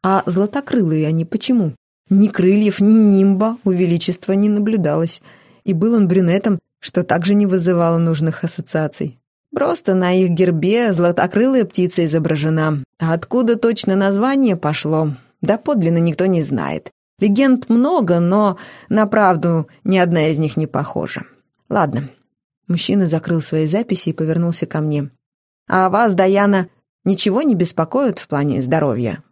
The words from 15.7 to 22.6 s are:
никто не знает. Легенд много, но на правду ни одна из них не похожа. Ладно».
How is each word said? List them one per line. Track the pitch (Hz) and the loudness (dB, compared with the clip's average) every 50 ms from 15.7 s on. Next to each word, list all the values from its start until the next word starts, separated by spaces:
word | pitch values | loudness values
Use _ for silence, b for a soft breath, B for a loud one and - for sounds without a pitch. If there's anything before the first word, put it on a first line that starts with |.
| 294 226 170 165 170 | 0 0 2 2 2
никто | 165 170 170 151 - 185 | 2 0 0 0 0 0
не | 190 185 170 151 | 0 2 0 0
знает. | 143 143 110 76 69 76 78 _ - _ _ _ _ _ _ | -2 -4 -4 -4 -4 -6 -8 _ -14 _ _ _ _ _ _
Легенд | 196 214 196 214 269 269 254 254 254 | 0 0 2 2 4 2 2 0 0
много, | - 226 233 247 294 359 330 226 170 175 170 | 0 2 2 2 2 2 0 2 2 2 2
но | 175 175 185 208 214 202 180 B B B B B B | 2 2 2 2 2 0 -2 B B B B B B
на | B - 214 214 | B 0 0 0
правду | 202 220 220 208 185 180 160 160 170 170 160 156 b b b b | 2 2 2 4 2 2 2 0 0 0 0 -2 b b b b
ни | - 190 | 0 2
одна | 185 180 175 170 170 151 | 2 2 2 2 0 0
из | 156 160 147 | 0 0 0
них | 160 147 - | -2 -2 -2
не | - 156 | -4 -6
похожа. | 147 - 135 143 - - - 80 - - - - - _ _ _ _ _ _ _ | -4 -4 -6 -6 -4 -6 -6 -6 -6 -8 -12 -14 -16 _ _ _ _ _ _ _
Ладно». | _ - 214 170 143 - 139 139 131 - _ _ _ _ _ _ _ _ _ | _ -2 -2 -2 0 -2 -6 -8 -8 -16 _ _ _ _ _ _ _ _ _